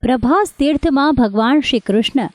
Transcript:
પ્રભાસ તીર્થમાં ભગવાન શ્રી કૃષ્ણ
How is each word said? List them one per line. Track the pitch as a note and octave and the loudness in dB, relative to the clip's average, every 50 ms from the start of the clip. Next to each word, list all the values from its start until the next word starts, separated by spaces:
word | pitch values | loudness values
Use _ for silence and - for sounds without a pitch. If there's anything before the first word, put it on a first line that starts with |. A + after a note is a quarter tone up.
| - | -2
પ્રભાસ | - B3+ B3 A3 A#3+ D4 F#4 G#4+ F#4+ - _ | -2 -2 0 0 0 0 0 0 -2 -2 _
તીર્થમાં | C#4+ C#4+ D#4 C#4+ - E4+ C#4+ C4+ C#4 D4+ D#4 | -2 0 0 0 0 0 0 0 0 0 2
ભગવાન | B3+ B3 G#3+ G3 G#3+ A3 A#3 C4+ D4+ | 2 0 0 0 -2 0 2 2 0
શ્રી | C4 - G#3+ A#3 | 0 0 -2 -4
કૃષ્ણ | - - F#3+ G#3+ A3+ - - C4+ A3 D#3+ - | -2 0 0 0 0 0 -2 -4 -4 -4 -10